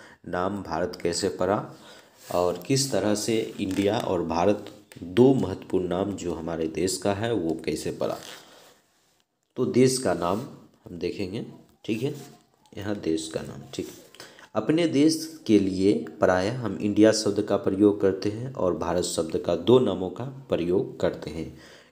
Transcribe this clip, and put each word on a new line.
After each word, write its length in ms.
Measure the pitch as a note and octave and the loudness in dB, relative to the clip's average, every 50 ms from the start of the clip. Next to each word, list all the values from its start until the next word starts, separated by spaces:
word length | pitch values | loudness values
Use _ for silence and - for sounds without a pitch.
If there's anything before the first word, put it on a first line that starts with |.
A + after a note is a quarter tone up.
| - - - _ - F2 | -20 -20 -20 _ -12 -6
नाम 340 | F2 F2+ F2+ G2 G2+ G2 | -4 -2 -2 -2 -4 -6
भारत 360 | F#2 - D#2+ E2 F#2 F2 - - | -8 -6 -4 -4 -4 -4 -4 -4
कैसे 260 | - E2+ E2+ - G2+ F2+ | -4 -4 -2 -2 -2 -2
पड़ा 420 | - - F#2 F#2 G#2 C3 D#3 - - - - - - - - - _ - - - - | -2 -2 0 0 0 0 -2 -6 -12 -18 -20 -20 -20 -20 -20 -20 _ -20 -8 -4 0
और 280 | F2 F2+ F2+ F2 - - | 2 2 2 0 -2 -2
किस 260 | - C3+ C3 - - | -2 0 0 0 0
तरह 220 | G#2+ F#2+ G2 G#2+ G#2 | 0 0 0 0 0
से 400 | G#2 - A#2 A2 A2 - - - - | 0 0 0 0 0 -2 -4 -4 -6
इंडिया 380 | G2+ F#2+ F#2 G2+ G2 G2+ A2 A#2+ | -4 -2 0 0 2 2 2 0
और 240 | - - F#2+ E2+ | 0 0 -2 -2
भारत 440 | E2+ D#2+ E2 E2+ F2+ G#2 G2+ - - - - - - - - - | -2 0 0 2 4 4 2 0 -2 -12 -18 -20 -20 -20 -18 -14
दो 320 | E2+ F2 F2+ A#2 B2 C#3 - | -12 0 6 6 8 8 6
महत्वपूर्ण 540 | A2+ F#2+ F2+ F#2 - - - G2 F#2 F2+ F2 | 4 2 -2 -4 -6 -6 -2 -2 -2 0 0
नाम 240 | F2 F2+ G2+ G2+ | -2 -2 -2 -2
जो 220 | F#2+ - E2+ F2 D#2+ | -4 -6 -6 -6 -6
हमारे 320 | E2 D#2+ E2+ E2 E2 D#2+ | -6 -6 -6 -4 -4 -4
देश 300 | D#2+ - D#2+ F2+ F#2 - | -4 -2 -2 -2 -2 -2
का 180 | - - G2+ G2+ | 0 0 -2 0
है 180 | G2 A2+ A#2 | 0 -2 -2
वो 300 | A#2 F#2+ E2 E2 D#2 - - | -2 0 0 -2 -4 -4 -4
कैसे 280 | - D#2+ D#2 - E2 | -4 -4 -4 -4 -6
पड़ा। 260 | D2 D2 C#2+ - - - - - - - - - - - - - - _ _ _ _ _ _ _ _ _ _ _ _ _ _ _ _ | -4 -4 -4 -4 -4 -6 -10 -14 -18 -18 -20 -20 -20 -20 -20 -20 -20 _ _ _ _ _ _ _ _ _ _ _ _ _ _ _ _
तो 80 | B2+ B2+ | -4 -2
देश 340 | - - A#2+ C3 B2+ C3 - | 2 4 6 6 6 4 2
का 160 | - F#2+ E2+ | 0 0 0
नाम 240 | E2+ F2 F2 F#2+ C#2+ - - - - - - _ _ - | 0 0 0 -2 -2 -4 -8 -14 -18 -20 -20 _ _ -18
हम 140 | F2+ F2+ E2 | -14 -10 -6
देखेंगे, 480 | F2 E2+ - - F#2+ F2+ G2+ C3 - - - - - _ _ _ - | -6 -6 -4 -6 -6 -6 -6 -8 -10 -10 -14 -20 -20 _ _ _ -6
ठीक 180 | - A2+ G#2+ | -4 -4 -2
है, 120 | B2+ D3+ D3 - - - - - _ _ _ _ _ _ - G#2 | -2 -4 -6 -8 -12 -18 -20 -20 _ _ _ _ _ _ -14 -8
यहाँ 220 | F#2+ G#2 G2+ F#2+ | -6 -6 -6 -4
देश 300 | - D#2+ D#2+ D#2+ - - - | -2 -2 -2 -2 -2 -4 -8
का 60 | - | -8
नाम, 200 | C#2+ C#2 - C2+ C#2 - - | -8 -10 -12 -14 -16 -12 -10
ठीक। 120 | - - - - - - - - - - - - - - - - | -10 -10 -10 -12 -18 -20 -20 -20 -20 -20 -20 -20 -20 -14 -8 -6
अपने 340 | A2 A2 - D#3 E3+ E3+ D3+ | -2 0 2 2 2 2 2
देश 520 | B2+ C#3 D3 D#3+ D#3+ - - - - - - | 4 6 6 4 4 2 -4 -10 -14 -6 2
के 120 | A2+ G#2+ G2+ | 4 4 6
लिए 360 | F#2+ F#2+ F#2 F2+ F#2+ G2+ - | 4 4 0 2 4 4 4
प्रायः 640 | A#3+ A#3+ - - - G2+ F#2+ F#2 F#2 F#2 G#2+ B2+ C3 | 2 0 -8 -2 2 4 4 4 4 2 0 -2 -2
हम 200 | A#2 G2+ F#2 - | -4 -4 -4 -2
इंडिया 300 | - G#2 G2+ G#2 G#2+ A2 | -2 0 4 6 6 6
शब्द 300 | G#2+ - - G#2 G2 G#2 | 6 4 0 -2 0 0
का 140 | G2+ - G2+ | 0 0 0
प्रयोग 440 | G2 - F#2+ F#2+ G2 G#2 G2+ G2+ - | 0 0 0 2 6 6 6 6 4
करते 280 | G2 F#2+ F#2+ - - G#2 | 2 0 2 0 -2 -4
हैं 260 | G#2+ A2+ B2+ C3+ C3 | -4 -4 -8 -8 -4
और 220 | - F#2 F2+ E2 | -2 0 0 0
भारत 280 | D#2+ E2+ E2+ F2 F2+ E2+ | 0 -2 -2 0 0 -2
शब्द 320 | - - E2+ D#2+ E2 F2+ | -2 -2 -2 -2 -2 -2
का 200 | E2+ - F2+ F2 | -2 0 0 -2
दो 220 | E2 E2+ A2+ B2 B2+ | 2 4 6 6 6
नामों 320 | B2 G2+ F#2 F2+ F#2 F2+ | 6 4 0 -2 -4 -6
का 140 | - - B2 | -6 -8 -10
प्रयोग 760 | C#3 - - - - F#2 E2 E2+ F2 F2+ A2+ C3 - - - | -10 -12 -12 -6 -4 -2 -2 0 2 0 0 0 -2 -4 -2
करते 300 | F#2 F2 F2 - - - | -2 -2 -2 -4 -8 -10
हैं। 280 | D#2+ E2 D2 - - - - - - - - _ | -8 -10 -10 -10 -12 -18 -20 -20 -20 -20 -20 _